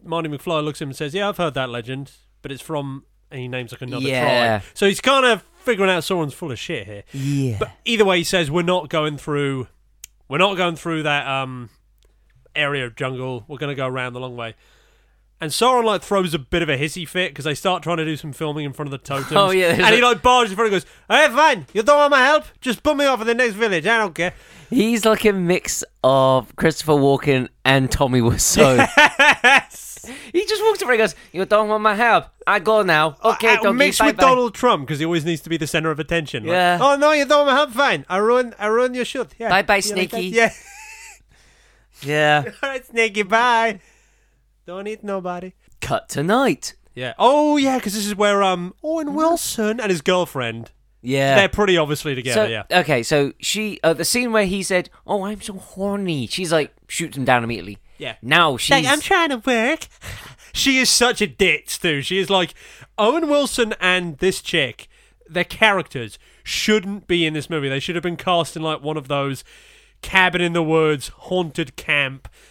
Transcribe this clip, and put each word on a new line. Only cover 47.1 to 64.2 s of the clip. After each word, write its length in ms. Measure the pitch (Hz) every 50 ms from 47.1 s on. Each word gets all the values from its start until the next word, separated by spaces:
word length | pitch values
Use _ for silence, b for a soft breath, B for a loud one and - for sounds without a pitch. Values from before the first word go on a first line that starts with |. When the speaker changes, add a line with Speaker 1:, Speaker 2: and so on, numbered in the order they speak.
| - -
Speaker 1:
Oh, 400 | 208 240 277 294 302 302 294 294
yeah, 220 | 269 269 262 247
'cause 140 | - 208 190
this 120 | 220 202
is 100 | 208 208
where, 280 | 185 208 208 202 202 196
um, 300 | 190 185 175 175 180 - _ -
Owen 300 | 302 320 330 311 294 285
Wilson 640 | 302 311 330 339 339 - - - - 214 214 220 240
and 100 | 226 202
his 120 | 185 160
girlfriend, 720 | - 185 185 180 175 - - 139 123 113 113 117 117 - _ _ _ _ _ _
Speaker 2:
Yeah. 340 | - 123 135 139 139 135 139
Speaker 1:
they're 140 | 208 196 185
pretty 280 | - 202 208 190 180 170
obviously 380 | 156 143 151 139 - 156 135
together, 300 | 127 117 131 120 220 214
Speaker 2:
So, 40 | 113
Speaker 1:
yeah. 140 | 113 107 98 - - 180
Speaker 2:
okay, 220 | - 143 147 120 113
so 300 | - 156 147 143 139 - _
she, 400 | - - - 202 214 214 185 - -
uh, 100 | 160 165
the 120 | - 165
scene 260 | - - 247 247 240
where 140 | 220 220 202
he 160 | 185 190 196 180
said, 260 | - 196 180 175 - b b b b
"Oh, 160 | 196 202 185
I'm 160 | 202 214 202
so 120 | - - 196
horny," 760 | 190 - - - 190 196 202 202 202 196 180 160 143 120 104
she's 240 | - - 190 156
like, 220 | 170 160 143 - _ _ _ -
shoots 300 | - - 170 - - 139
him 60 | 127
down 180 | 127 127 120 117
immediately. 340 | 113 120 98 85 98 101 - - - - -
Speaker 1:
Yeah. 180 | 151 127 110 -
Speaker 2:
Now 360 | 110 117 151 170 170 156 131 113
she's 140 | - -
Speaker 1:
"Like, 140 | 277 269 - 247
I'm 120 | 277 302
trying 280 | - - 392 359 330 311
to 80 | 277 233
work." 500 | - 262 247 226 220 254 320 320 - - B
<laughs> 40 | B B B B B B B B B B B B
She 260 | - - 269 262 262
is 100 | 240 -
such 320 | - - 233 247 233 -
a 60 | 214 165
ditz, 500 | 120 - 196 180 151 151 - - - -
too. 220 | - 175 151 139
She 160 | 135 - 185 190
is 120 | 185 156
like, 240 | 196 185 180 - - B B B B B B B B -
Owen 320 | 214 220 285 339 330 294
Wilson 440 | 294 294 285 - - - 233 214 208 -
and 380 | 180 185 180 180 180 170 147
this 240 | -